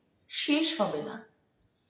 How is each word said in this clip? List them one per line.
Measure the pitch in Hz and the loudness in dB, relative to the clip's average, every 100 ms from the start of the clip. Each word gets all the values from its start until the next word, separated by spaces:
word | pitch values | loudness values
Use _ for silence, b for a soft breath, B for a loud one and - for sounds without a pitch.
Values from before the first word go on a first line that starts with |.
| _ _ - - | _ _ -10 -4
শেষ | - 294 320 - | 2 2 2 2
হবে | 190 151 147 | 0 0 -4
না। | - - _ _ _ _ _ _ | -8 -14 _ _ _ _ _ _